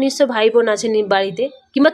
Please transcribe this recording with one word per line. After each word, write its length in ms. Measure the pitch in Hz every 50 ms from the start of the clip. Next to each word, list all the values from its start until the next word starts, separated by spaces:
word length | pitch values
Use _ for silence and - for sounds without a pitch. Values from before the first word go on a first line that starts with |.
| 269
নিশ্চয় 240 | 277 262 - 285
ভাই 200 | 247 240 220 220 220
বোন 180 | 220 240 233 220
আছে 180 | 208 202 240
নি-, 220 | 226 214 214 214 196 202
বাড়িতে, 300 | 196 196 196 175 220 254 285 - - _ _
কিংবা 200 | - 269 285 320